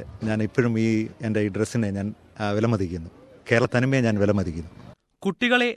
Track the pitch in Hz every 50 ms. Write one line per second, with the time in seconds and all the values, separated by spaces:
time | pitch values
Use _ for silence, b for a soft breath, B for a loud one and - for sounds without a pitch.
0 | - - - - - 110 110 110 107 104 - - 120 120 113 110 113 113 110 110
1 | 110 110 - - - 110 107 107 104 104 95 101 110 - - 120 110 101 98 98
2 | 98 104 107 - - - - - 107 104 101 107 110 113 117 95 95 85 87 87
3 | 82 90 - - - - - - - - 123 117 123 - - 123 127 131 135 135
4 | 120 113 107 101 101 101 101 101 92 87 78 85 82 85 - - - - - _
5 | _ _ _ - - 196 185 - 254 240 247 247 240 240 -